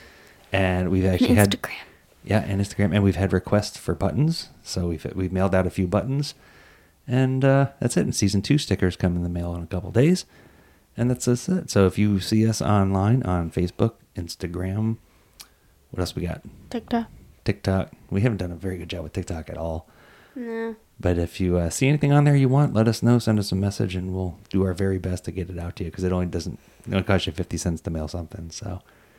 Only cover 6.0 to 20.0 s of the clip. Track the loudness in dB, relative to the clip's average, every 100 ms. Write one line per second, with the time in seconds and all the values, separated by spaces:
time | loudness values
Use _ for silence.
6 | 0 -2 -4 -8 -20 -20 -20 -20 _ _
7 | -4 0 2 2 4 4 2 0 -2 0
8 | 0 0 2 2 2 0 2 0 0 2
9 | 0 0 -2 -4 -4 -6 -6 -8 -2 2
10 | 4 2 -2 -20 -20 _ _ _ _ -2
11 | -2 0 0 0 0 -4 0 4 4 4
12 | 2 2 2 2 2 2 2 4 4 2
13 | 2 2 2 -2 -2 -2 -2 0 -2 -2
14 | _ -12 -12 -8 -8 -6 -4 -2 -2 -4
15 | _ _ _ -20 -20 _ _ _ _ -6
16 | -6 -4 -6 -8 -14 -20 -12 -10 -4 -4
17 | -4 -12 -20 _ -4 -2 0 0 -2 -8
18 | -6 0 0 0 -4 -8 -8 -8 -8 -10
19 | -8 -8 -8 -8 -10 -8 -6 -6 -8 -18